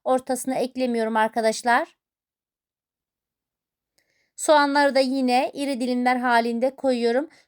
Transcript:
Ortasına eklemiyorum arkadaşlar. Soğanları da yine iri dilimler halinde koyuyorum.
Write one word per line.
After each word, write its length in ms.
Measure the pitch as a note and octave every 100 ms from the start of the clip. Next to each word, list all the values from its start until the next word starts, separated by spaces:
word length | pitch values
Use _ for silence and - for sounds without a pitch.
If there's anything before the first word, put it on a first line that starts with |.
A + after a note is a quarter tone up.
Ortasına 520 | - B3+ B3+ B3+ - B3+
eklemiyorum 640 | B3+ B3+ B3+ A#3 A3 A3+
arkadaşlar. 800 | A3 A#3 A3 A3 A#3+ B3 E4 _ _ _ _ _ _ _ _ _ _ _ _ _ _ _ _ _ _ _ _ _ _ _ _ -
Soğanları 600 | - D4+ C#4+ C#4 C#4+ C4+
da 40 |
yine 520 | C4 C4+ B3+ B3 D#4
iri 260 | - C#4 B3+
dilimler 340 | B3 B3 B3 B3+
halinde 600 | B3 A#3 A#3 A#3 C4 C4+
koyuyorum. 540 | C4+ B3 A#3 A#3+ D4+ -